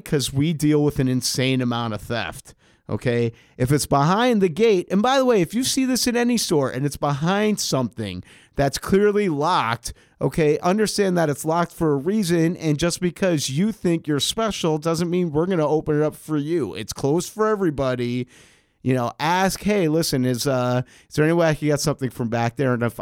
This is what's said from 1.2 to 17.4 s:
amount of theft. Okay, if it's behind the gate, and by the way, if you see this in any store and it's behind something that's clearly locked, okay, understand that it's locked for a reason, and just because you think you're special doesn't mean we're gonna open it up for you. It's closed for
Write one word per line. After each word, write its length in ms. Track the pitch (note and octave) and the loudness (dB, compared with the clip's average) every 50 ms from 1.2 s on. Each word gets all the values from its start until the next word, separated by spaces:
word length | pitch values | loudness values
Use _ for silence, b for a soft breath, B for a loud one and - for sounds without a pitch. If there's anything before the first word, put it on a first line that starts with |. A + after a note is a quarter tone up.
| - - - - B2+ C3 C3 B2+ | -2 -4 -2 -2 0 0 0 0
amount 340 | B2+ A#2+ A#2 A#2+ A#2 A2+ G#2 | -2 -2 -4 -4 -4 -6 -6
of 60 | G2 | -8
theft. 520 | - - A#2+ A2+ F#2+ D#2 - - - - - b b b b b b b | -8 -6 -6 -6 -6 -8 -10 -14 -18 -20 -20 b b b b b b b
Okay, 420 | G#2+ G#2+ - B2+ A#2+ A#2+ A#2+ A#2 A2+ b b b b | -6 -4 -2 -2 0 0 0 -2 -4 b b b b
if 140 | b B2+ B2 | b 0 2
it's 140 | D3 C#3 - | 2 2 2
behind 560 | - D3 C#3 C#3 D#3 F#3+ G#3+ B3 B3+ A#3 G#3 | 2 2 2 4 4 4 4 4 4 4 4
the 80 | F#3+ F3+ | 2 2
gate, 380 | C#3+ E3+ A3+ A#3 G3+ F3+ - - | 2 2 4 4 4 2 0 0
and 100 | F3+ G3 | 0 2
by 160 | G#3+ B3+ C4+ | 2 2 2
the 80 | C#4 C4 | 4 4
way, 160 | B3 A#3 G3 | 4 4 4
if 120 | E3 - - | 2 0 -2
you 100 | A#3 C4 | -2 -2
see 220 | - - C4+ C4 | 0 0 0 0
this 200 | B3+ C4 A3 - | 0 0 0 0
in 120 | A#3+ A#3 | 0 0
any 200 | A#3+ A#3+ A#3+ B3 | 2 2 2 2
store 320 | A3 - - E3+ D3 C3+ A#2+ | 0 0 0 0 2 0 0
and 160 | - C3 C#3+ | -2 -2 -4
it's 120 | D3+ - | -4 -4
behind 640 | - D#3 C#3+ C#3+ C3+ D#3 F3 G3 G3+ G#3+ G#3+ G3+ - | -2 -2 -2 -2 0 0 0 0 2 0 0 0 -2
something 640 | - - - C3+ B2+ G2+ - - A2 G2 F2+ F2+ - B B B B B B | -2 -2 0 0 -2 -2 -4 -6 -8 -8 -8 -10 -12 B B B B B B
that's 220 | - C#3 C#3 - | -2 -2 -2 -2
clearly 520 | - - - G3 G3 G#3 G#3 G3 G#3 G#3 F3+ | -4 -2 2 2 4 4 4 2 2 0 0
locked, 640 | D3+ C#3 D3 E3+ F#3 D#3 A#2+ A2+ A#2 - - - - b b b b b | 0 0 0 0 0 0 0 0 -2 -4 -6 -12 -14 b b b b b
okay, 400 | - C#3+ - E3+ D#3 D3 D#3 - | -4 -2 0 2 2 4 2 2
understand 580 | - F3 F#3+ A3 G#3+ F#3 - - G3+ F#3 F3 | 2 0 2 2 0 0 0 0 0 2 2
that 120 | F3 E3 D3+ | 2 2 0
it's 160 | C#3 - - | 0 -2 -2
locked 260 | D#3 D#3+ F3 F3+ - | -2 0 0 -2 -2
for 220 | - - E3+ D#3 C#3+ | -2 -2 0 0 0
a 40 | |
reason, 600 | C#3 C3 F3+ G#3 A3 G3+ E3 F3 E3+ D#3+ E3 F3+ | 0 0 0 0 0 2 2 2 2 2 2 0
and 200 | - D#3 D#3 D3 | -2 0 0 0
just 220 | C3+ E3 F3 - - | 2 0 -2 -2 -2
because 500 | F3+ F3 - - G3 F#3 E3+ C#3+ - - | -2 -4 -2 0 0 0 0 0 -2 -2
you 220 | C3 D3+ G3 A3 | -2 0 0 -2
think 340 | - - - F3+ E3 E3 - | -2 -2 -2 0 0 0 -2
you're 140 | - D3 C#3 | -2 -2 -2
special 580 | - - - A3+ A3+ G#3+ F#3 - - E3 D#3 | -2 -2 -2 -2 -2 -2 -2 -2 -2 -2 -2
doesn't 320 | D#3 D3 E3 E3 D#3 F3+ E3 | 0 -2 -2 -2 -2 -2 0
mean 220 | F3 F3+ F3+ E3 | 0 0 0 0
we're 140 | C#3 D#3 E3+ | 0 0 0
gonna 220 | F#3 F#3+ E3 D3+ | 0 0 0 0
open 340 | C#3 D#3 D#3 - D#3 D3+ D3 | 2 0 0 0 0 0 0
it 20 | D3+ | 0
up 120 | D3+ D3 | 0 -2
for 220 | - - - D#3 | -6 -6 -4 -2
you. 360 | D3 C#3+ D3+ E3+ E3+ B2 F2+ - | -2 -2 0 -2 -2 -2 -4 -6
It's 200 | F#2+ A2+ - - | -8 -10 -10 -8
closed 380 | - - C#3 D3+ F3+ E3+ - | -4 -2 0 0 0 -2 -4
for 160 | - G#3 | -4 -2